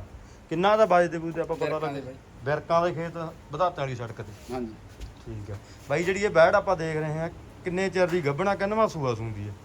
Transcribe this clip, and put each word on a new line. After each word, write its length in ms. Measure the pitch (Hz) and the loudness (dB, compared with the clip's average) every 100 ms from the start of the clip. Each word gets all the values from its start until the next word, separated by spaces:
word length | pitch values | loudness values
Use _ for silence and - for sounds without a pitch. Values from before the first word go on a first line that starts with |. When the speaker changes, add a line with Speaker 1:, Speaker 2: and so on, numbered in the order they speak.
| - - - - - | -4 -18 -20 -20 -6
Speaker 1:
ਕਿੰਨਾ 280 | 165 196 214 | 0 4 6
ਦਾ 80 | 214 | 6
ਬਾਜਦੇ 320 | 180 170 165 | 6 4 0
ਬੂਜਦੇ 240 | 165 165 | -6 -4
ਆਪਾਂ 140 | 160 160 | -4 -2
ਪਤਾ 100 | 156 | -2
Speaker 2:
ਬਿਰਕਾਂ 240 | 156 151 | -2 -4
ਦੇ 60 | 143 | -6
Speaker 1:
ਲੱਗੇ? 100 | 127 | -10
Speaker 2:
ਬਾਈ। 100 | - - - 131 | -14 -18 -10 -4
Speaker 1:
ਬਿਰਕਾਂ 400 | 151 - 170 175 | -2 2 2 2
ਦੇ 80 | |
ਖੇਤ, 400 | 151 170 165 165 - - | 0 -6 -6 -10 -12 -10
ਵਧਾਤਣ 300 | 147 180 170 | -2 0 0
ਵਾਲੀ 140 | 139 120 | -4 -4
ਸੜਕ 260 | 117 110 | -8 -10
ਤੇ। 320 | 104 104 - | -14 -14 -6
Speaker 2:
ਹਾਂਜੀ। 200 | 127 113 104 - - - - - | -6 -6 -10 -18 -16 -16 -14 -14
Speaker 1:
ਠੀਕ 260 | 110 101 | -12 -10
ਆ। 40 | 101 - - - | -12 -12 -14 -4
ਬਾਈ 140 | 147 | 0
ਜਿਹੜੀ 200 | 175 196 | 0 0
ਇਹ 60 | 202 | 2
ਬੈੜ 260 | 160 170 202 | 6 8 6
ਆਪਾਂ 220 | 196 180 | 2 0
ਦੇਖ 200 | 160 156 | 0 -2
ਰਹੇ 220 | 156 156 | -2 -4
ਹਾਂ, 100 | 165 - - - | -6 -8 -18 -12
ਕਿੰਨੇ 260 | 185 180 190 | -4 -2 0
ਚਿਰ 180 | 175 180 | 2 2
ਦੀ 180 | 180 170 | 2 0
ਗੱਭਣਾ, 300 | 143 196 196 | 0 0 0
ਕਿੰਨਵਾਂ 320 | 196 220 214 | 0 2 2
ਸੂਆ 280 | 160 131 110 | 2 -2 -2
ਸੂੰਦੀ 320 | 113 104 104 | -4 -6 -8
ਆ? 40 | 101 | -10